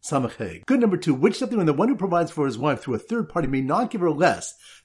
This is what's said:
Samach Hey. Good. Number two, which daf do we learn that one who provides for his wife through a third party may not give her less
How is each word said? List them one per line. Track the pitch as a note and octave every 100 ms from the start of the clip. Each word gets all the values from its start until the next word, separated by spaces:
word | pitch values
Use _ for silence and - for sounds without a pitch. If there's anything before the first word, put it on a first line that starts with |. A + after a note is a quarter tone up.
Samach | - C#3+ B2 -
Hey. | G#2 E2+
Good. | - C4
Number | A#3 F3+
two, | -
which | C3 D#3+ -
daf | B3
do |
we | A3+
learn | E3
that |
one | C#3 A3
who |
provides | B3 F#3+ E3+ E3+
for | - C#3
his | A2+
wife | D3 C3+
through | -
a | A2+
third | - A#3 -
party | F3+ D#3
may | C3+
not | C3 D#3+ G#3+
give | A3+
her | E3+
less | D3 E3+ F#2+ - - - -